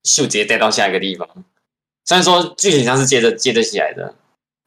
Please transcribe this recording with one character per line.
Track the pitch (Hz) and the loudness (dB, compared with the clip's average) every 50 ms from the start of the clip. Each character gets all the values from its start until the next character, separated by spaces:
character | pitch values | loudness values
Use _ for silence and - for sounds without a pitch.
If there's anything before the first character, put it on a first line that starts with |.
| - | -4
咻 | - - - | -2 0 0
直 | 131 | 0
接 | - - 104 104 | 0 0 -2 0
带 | 104 113 | 0 2
到 | 110 110 107 | 2 2 2
下 | 107 117 104 | 2 2 0
一 | 98 | 0
个 | 92 92 | 0 -2
地 | 95 98 92 | -4 -4 -8
方。 | 82 87 - - 92 - _ _ _ _ _ _ _ _ _ _ _ - | -8 -10 -14 -16 -20 -20 _ _ _ _ _ _ _ _ _ _ _ -4
虽 | - 175 | 0 0
然 | 185 175 | 2 4
说 | 175 180 175 170 151 - | 4 2 2 0 -2 -4
剧 | - 185 202 | -2 0 2
情 | 156 139 120 | 2 2 2
上 | 120 127 | 2 0
是 | 135 135 | 0 0
接 | 131 139 120 | 2 2 2
着， | 113 117 | 2 2
接 | - - - 131 | 0 0 -2 -2
得 | - 226 110 | 0 0 -2
起 | - 104 95 | -2 -2 -4
来 | 76 78 - | -4 -4 -6
的， | - 50 50 - _ _ _ _ _ _ _ _ _ _ | -8 -12 -14 -14 _ _ _ _ _ _ _ _ _ _